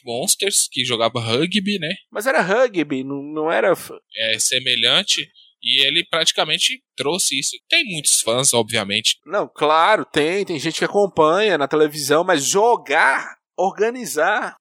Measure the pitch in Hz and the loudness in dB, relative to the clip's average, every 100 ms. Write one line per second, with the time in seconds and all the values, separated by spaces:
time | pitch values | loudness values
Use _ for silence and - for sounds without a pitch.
0 | 127 117 185 - 202 - - - 120 117 | -8 -6 -2 -2 0 -2 -2 -4 -2 0
1 | 113 120 113 117 170 208 196 202 156 196 | 0 0 -2 0 0 -2 -2 -4 -4 -8
2 | _ 196 226 285 180 208 254 185 147 135 | _ -6 -2 0 2 2 2 0 -2 -4
3 | 131 139 143 156 156 185 208 160 - - | -6 -8 -8 -6 -2 0 2 0 -4 -18
4 | _ 107 110 110 - 127 127 120 117 147 | _ -6 -4 -2 0 -2 0 0 2 2
5 | 196 - 147 - - _ 120 127 135 156 | 0 -4 -4 -14 -20 _ -2 0 2 0
6 | 170 165 165 - 165 165 - 262 _ - | -2 -2 -2 0 -2 0 -2 -4 _ -6
7 | 131 180 - 135 - 127 _ 330 285 165 | -4 -2 -2 -2 -6 -8 _ -2 -2 -4
8 | 143 - - 120 135 120 110 113 98 104 | 0 0 0 0 2 2 0 -2 -2 0
9 | 110 - - 180 151 - 151 156 170 220 | 0 -2 -4 -4 -4 -2 2 4 4 2
10 | 143 - 151 190 196 165 147 - 170 202 | 0 0 0 0 -4 -4 -4 -2 0 2
11 | 202 - 156 175 214 165 139 156 156 151 | 2 4 2 4 2 2 0 2 2 0
12 | 135 156 180 170 131 196 226 226 143 147 | 0 2 4 0 2 2 4 2 0 2
13 | 220 262 - - _ - 185 185 214 254 | 2 2 -4 -16 _ -4 -4 0 -2 -2
14 | 214 147 165 214 92 - | -6 0 0 0 -4 -6